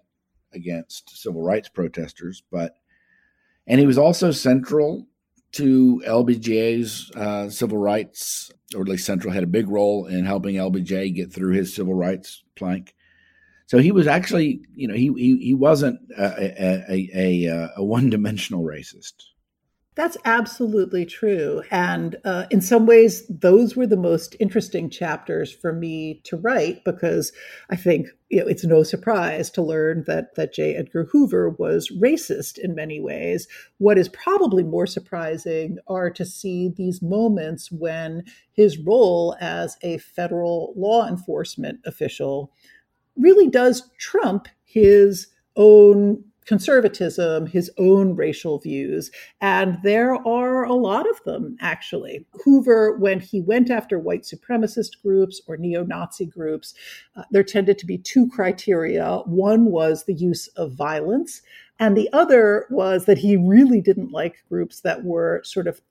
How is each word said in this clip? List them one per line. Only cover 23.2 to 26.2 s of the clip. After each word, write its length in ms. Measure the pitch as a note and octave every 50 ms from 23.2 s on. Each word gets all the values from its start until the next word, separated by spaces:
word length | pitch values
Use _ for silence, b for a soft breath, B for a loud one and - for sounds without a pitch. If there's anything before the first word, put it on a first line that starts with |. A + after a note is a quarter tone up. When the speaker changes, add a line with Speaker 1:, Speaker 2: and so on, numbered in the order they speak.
| - -
Speaker 2:
those 480 | E3+ D#3 - F3+ F#3 A3+ A#3+ G#3+ -
were 100 | B3+ B3+
the 120 | G3+ G#3 F#3
most 360 | F3 E3+ E3 D#3+ - - - -
interesting 500 | A3 G3 - A3 - - - E3+ E3+ -
chapters 640 | - - F3 D#3+ D3+ - - - E3 D#3+ D#3 D3
for 220 | - _ - E3+ D#3+
me 480 | E3 E3 E3 D#3+ D#3+ D#3 D#3 D3+ -